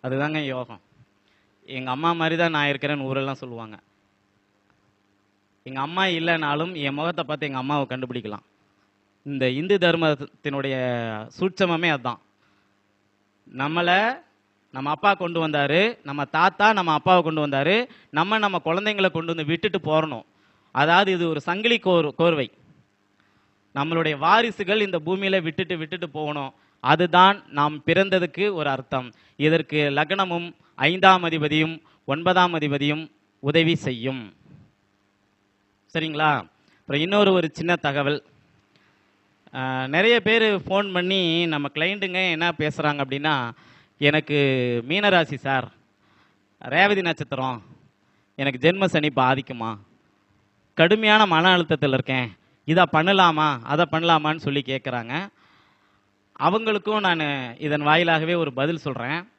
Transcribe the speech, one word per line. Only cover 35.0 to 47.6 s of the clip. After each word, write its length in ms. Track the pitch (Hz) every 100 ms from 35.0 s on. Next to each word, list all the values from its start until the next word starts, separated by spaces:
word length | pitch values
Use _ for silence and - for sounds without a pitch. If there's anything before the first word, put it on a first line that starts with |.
| _ _ _ _ _ _ _ _ _
சரிங்களா? 380 | 165 160 156 156 139 85 _ _ _
அப்புறம் 220 | - 143
இன்னொரு 320 | 170 208 196
ஒரு 160 | 185 160
சின்ன 220 | - 170
தகவல். 480 | 175 147 139 143 147 _ _ _ _ _ _ _ _ _ _ _ _ -
ஆ, 340 | 131 131 131 131
நிறைய 320 | 156 220 240
பேர் 240 | 214 226
ஃபோன் 500 | 220 196 - 196 202
பண்ணி 520 | 180 180 190 175 165
நம்ம 220 | 170 151 143
கிளைண்ட்டுங்க 580 | 151 170 202 190 180 185
என்ன 180 | 160 170 160
பேசுறாங்க 420 | 151 147 151 143
அப்படின்னா, 480 | 135 139 151 143 117 123 - - _ _
"எனக்கு 400 | 147 156 147 147 139 131 123 120 120
மீனராசி 480 | 185 208 180 156
சார், 360 | 139 135 131 117 _ _ _ _ _ _ _ _ _
ரேவதி 420 | 120 147 202 196
நட்சத்திரம், 600 | 175 156 156 131 131 117